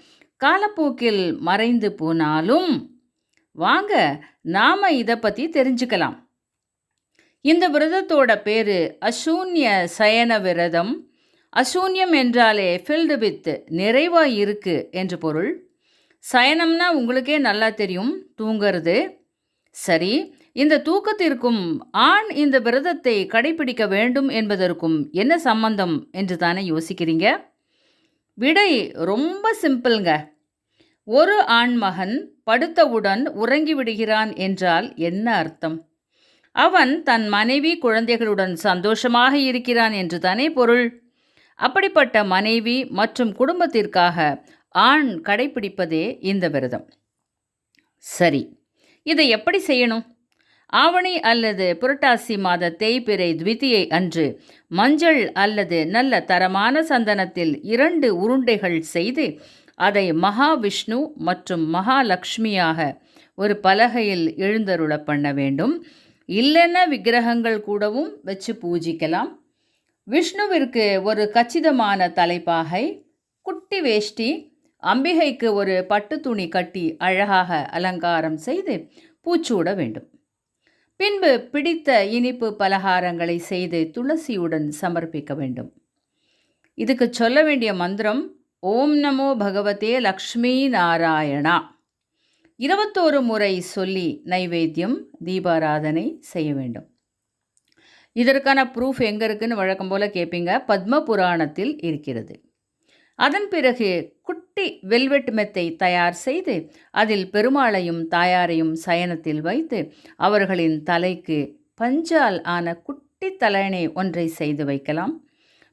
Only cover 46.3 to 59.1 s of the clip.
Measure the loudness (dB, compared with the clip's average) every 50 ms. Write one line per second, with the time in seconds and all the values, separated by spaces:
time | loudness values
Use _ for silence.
46.3 | 0 0 0 0 0 -2 -2 -2 -4 -8 -10 -14 _ _ _ _ _ _ _ _
47.3 | _ _ _ _ _ _ _ _ _ _ _ _ _ _ -18 -14 -2 2 2 2
48.3 | 2 0 -2 -6 -12 _ _ _ _ _ _ _ _ _ _ -2 2 2 4 4
49.3 | 2 2 0 0 0 0 0 2 2 2 2 2 0 -4 -6 -10 _ _ _ _
50.3 | _ _ _ _ _ _ _ _ 2 4 4 4 4 2 0 0 -2 0 2 2
51.3 | 2 2 2 0 0 0 0 0 0 0 0 -2 0 2 2 2 2 2 0 -4
52.3 | -4 -2 0 0 0 0 -2 -4 -4 -2 -2 0 0 0 0 -2 0 0 0 0
53.3 | -2 0 -2 -2 -2 0 0 2 2 2 2 2 0 0 0 0 0 0 0 0
54.3 | -2 -6 _ -20 -20 _ _ _ 0 2 4 4 4 4 4 4 4 4 0 -2
55.3 | 0 0 0 0 0 -2 -2 0 0 0 0 0 0 0 2 2 0 0 0 0
56.3 | 2 2 2 2 2 0 0 2 2 0 0 2 0 0 2 2 0 0 -2 -4
57.3 | -4 -2 -2 -2 -2 -2 -2 -2 2 2 2 2 2 2 2 2 2 2 0 2
58.3 | 2 2 2 2 0 2 0 0 -2 -2 -4 -2 -4 -2 -2 -2